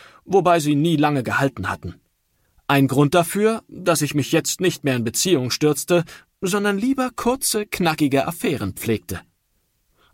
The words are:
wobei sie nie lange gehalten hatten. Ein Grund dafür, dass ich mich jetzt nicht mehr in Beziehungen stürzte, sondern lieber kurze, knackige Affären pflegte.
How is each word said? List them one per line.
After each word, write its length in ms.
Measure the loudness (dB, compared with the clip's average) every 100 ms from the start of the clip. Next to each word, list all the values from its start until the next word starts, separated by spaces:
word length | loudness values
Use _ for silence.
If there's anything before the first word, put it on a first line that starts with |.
| -20 -20 0
wobei 340 | 2 4 2
sie 140 | 4
nie 220 | 2 2 2
lange 260 | 2 0
gehalten 480 | -2 0 -2 -2 -8
hatten. 280 | -6 -10 -14 _ _ _ _ _ _ 0
Ein 220 | 2 4
Grund 260 | 4 4
dafür, 480 | 4 2 0 0 0 _
dass 340 | -6 -2 0
ich 120 | 0
mich 180 | -2 0
jetzt 280 | 0 0 -2
nicht 240 | -2 -2
mehr 120 | -4 -2
in 80 |
Beziehungen 460 | -2 -2 0 0 0
stürzte, 540 | 0 0 0 0 0 0 -12 _ _
sondern 340 | -4 -2 0 0
lieber 320 | -2 0 -2 -2
kurze, 480 | -2 -2 -2 -4
knackige 600 | -4 -2 -2 2 0 0 -2
Affären 480 | -4 -4 -2 -4
pflegte. 480 | -6 -2 -2 -4 -12 -12 _ _ _ _ _ _ _ _